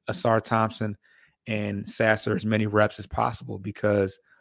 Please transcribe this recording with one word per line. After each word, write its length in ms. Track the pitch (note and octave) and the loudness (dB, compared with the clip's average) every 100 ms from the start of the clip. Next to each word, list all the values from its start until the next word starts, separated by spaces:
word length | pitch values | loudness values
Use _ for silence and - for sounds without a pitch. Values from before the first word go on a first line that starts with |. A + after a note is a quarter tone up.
| - | -8
Ausar 320 | - A#2+ A2+ | -2 2 2
Thompson 560 | - A2+ A2 A2+ G#2+ G2 _ _ _ _ - | 2 0 0 -2 -6 -6 _ _ _ _ -6
and 420 | G#2+ G#2 G2+ A2 | -4 -2 -4 -6
Sasser 460 | - A2+ G#2+ - G2+ | 0 2 2 2 -2
as 80 | |
many 220 | G#2+ G#2+ G#2+ | 0 0 2
reps 320 | G#2 G#2+ - | 4 2 0
as 80 | G2+ | -8
possible? 520 | - A#2+ A#2 B2+ G2+ | -2 -2 -2 -10 -10
Because, 600 | G2+ G2+ G#2+ G#2 F#2+ - _ _ | -10 -2 2 2 2 -2 _ _